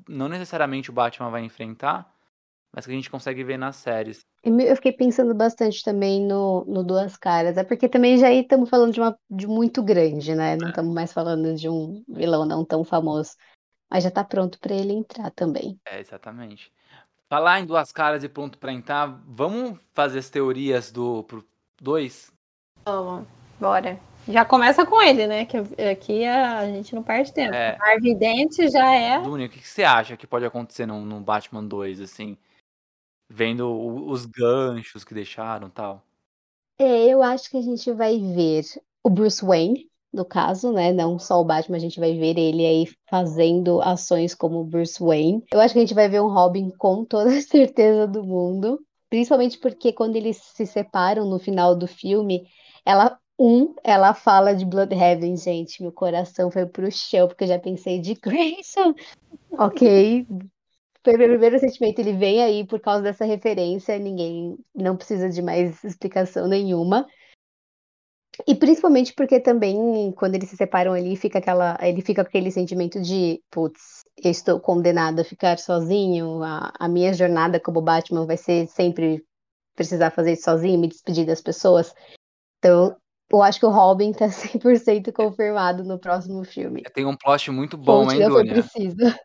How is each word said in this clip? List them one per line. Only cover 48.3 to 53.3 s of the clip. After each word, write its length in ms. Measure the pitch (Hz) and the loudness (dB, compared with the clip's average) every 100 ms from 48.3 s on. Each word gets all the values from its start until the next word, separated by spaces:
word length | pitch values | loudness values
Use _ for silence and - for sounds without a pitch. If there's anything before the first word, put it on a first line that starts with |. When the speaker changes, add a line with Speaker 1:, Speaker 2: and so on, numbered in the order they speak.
| 180 180 190 208 285 - _ _ | -2 -2 -2 -4 -4 -8 _ _
Speaker 2:
Principalmente 480 | 226 240 269 247 - | -2 2 2 2 -2
porque 340 | 254 - 240 | -6 -2 -2
quando 240 | 220 226 220 | -2 -2 -2
eles 220 | 220 - | -4 -6
se 280 | - - 208 | -12 -10 -6
separam 600 | 208 202 190 185 214 202 | -6 -4 -2 0 0 -2
no 80 | 185 | -4
final 380 | 185 190 175 175 | -4 0 2 2
do 100 | 175 | -2
filme, 600 | - 190 202 208 180 180 _ _ _ - | -10 -4 -2 0 -4 -6 _ _ _ 0
ela, 340 | 196 233 - _ | 4 4 0 _